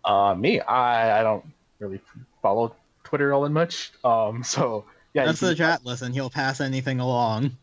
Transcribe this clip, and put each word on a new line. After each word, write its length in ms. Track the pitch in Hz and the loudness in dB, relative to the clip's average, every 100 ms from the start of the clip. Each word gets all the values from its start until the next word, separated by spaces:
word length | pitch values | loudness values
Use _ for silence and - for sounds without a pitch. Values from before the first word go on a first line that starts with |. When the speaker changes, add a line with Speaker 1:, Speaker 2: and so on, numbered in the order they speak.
Speaker 1:
Uh, 300 | 92 98 101 | 2 4 4
me, 260 | 90 135 226 | 2 0 0
I, 580 | - 127 123 117 113 107 | 2 2 4 2 4 4
I 40 | |
don't 200 | 110 104 156 _ _ _ | 2 0 -6 _ _ _
really 200 | 104 95 _ 117 123 _ | -12 -12 _ -20 -20 _
follow 320 | 101 104 117 - _ _ | 0 2 0 -6 _ _
Twitter 300 | - 143 139 | -8 -2 2
all 80 | 139 | 2
that 80 | 143 | 2
much. 420 | 151 170 - - _ | 0 0 -4 -12 _
Um, 360 | 123 113 107 117 | 2 2 0 -4
so 440 | 120 - 135 107 - _ _ | -6 -2 -2 -2 -10 _ _
yeah, 120 | 147 | 0
Speaker 2:
That's 160 | 139 160 | 0 0
Speaker 1:
you 80 | 185 | -2
Speaker 2:
the 40 | |
Speaker 1:
can 20 | 160 | 0
Speaker 2:
chat 200 | 165 170 | 0 0
listen. 280 | 123 123 127 | -4 -8 -6
He'll 160 | 127 131 | -6 -6
pass 320 | 147 135 135 | -4 -4 -2
anything 400 | 135 131 131 127 | -4 -4 -4 -4
along. 500 | 127 120 117 110 135 131 | -2 0 0 0 -4 -6